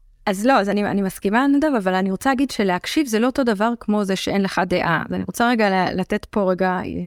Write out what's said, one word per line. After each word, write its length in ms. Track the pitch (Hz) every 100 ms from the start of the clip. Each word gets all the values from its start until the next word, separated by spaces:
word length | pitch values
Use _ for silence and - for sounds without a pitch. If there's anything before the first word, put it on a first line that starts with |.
| _ _ -
אז 200 | 190 240
לא, 140 | 262
אז 80 | 202
אני, 160 | 202
אני 180 | 202 196
מסכימה, 440 | 190 - 196 226 277
נדב, 220 | 285 311 247
אבל 160 | 185
אני 160 | 185 190
רוצה 200 | 190 269
להגיד 200 | 262 277
שלהקשיב 560 | - 196 180 - 311 277
זה 120 | 214
לא 80 | 247
אותו 180 | 262
דבר 280 | 240 196 226 240
כמו 240 | - 208
זה 120 | 196 190
שאין 260 | - 196
לך 180 | 196 - 180
דעה. 360 | 180 170 160 -
אז 60 |
אני 100 | 180 185
רוצה 240 | - 240
רגע 200 | 240 202
ל-, 300 | 190 180 185
לתת 240 | 185 208
פה 260 | - 214 185
רגע, 180 | 180 185
אה, 140 | 180 92 175